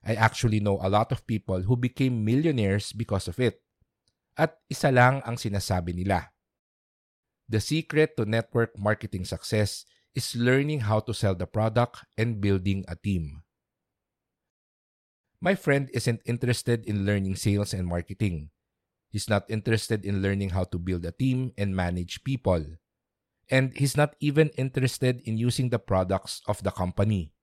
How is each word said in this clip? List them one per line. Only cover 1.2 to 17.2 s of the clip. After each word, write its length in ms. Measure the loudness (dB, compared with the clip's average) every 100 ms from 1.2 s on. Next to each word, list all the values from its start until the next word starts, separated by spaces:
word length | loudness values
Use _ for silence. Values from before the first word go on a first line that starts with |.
people 400 | -2 -4 -2 -2
who 160 | 0 0
became 480 | 0 0 0 0 2
millionaires 640 | 2 2 2 2 0 -2
because 400 | -8 -2 -2 -2
of 80 | 0
it. 240 | 0 -2 _ _ _ _ _ _ _
At 240 | -2 -2 -2 _
isa 240 | 0 4
lang 320 | 6 6 4
ang 160 | -4 -6
sinasabi 560 | -4 -4 -2 -2 -2
nila. 400 | -4 0 0 -2 _ _ _ _ _ _ _ _ _ _ _ -4
The 160 | -2
secret 560 | 0 -2 0 2 2 0
to 80 | 0
network 480 | 0 0 0 0
marketing 480 | 0 0 0 -4 -8
success 640 | -8 -8 -2 0 0 -2 -16 _ _
is 240 | -8 -6
learning 560 | 0 2 4 2 -2 0
how 80 | 0 0
to 80 |
sell 240 | 0 0 0
the 80 | -4
product 560 | -2 0 2 0 -4 -12 -2
and 240 | -2 0
building 400 | 2 2 2 -2 -4
a 80 | -6
team. 480 | -2 -2 -4 -10 _ _ _ _ _ _ _ _ _ _ _ _ _ _ _ _ _ _ _ _
My 160 | 0 0
friend 320 | 2 2 0
isn't 320 | -2 -2 -2
interested 640 | -4 -2 0 -2 0 -2 0
in 160 | -2
learning 320 | 0 0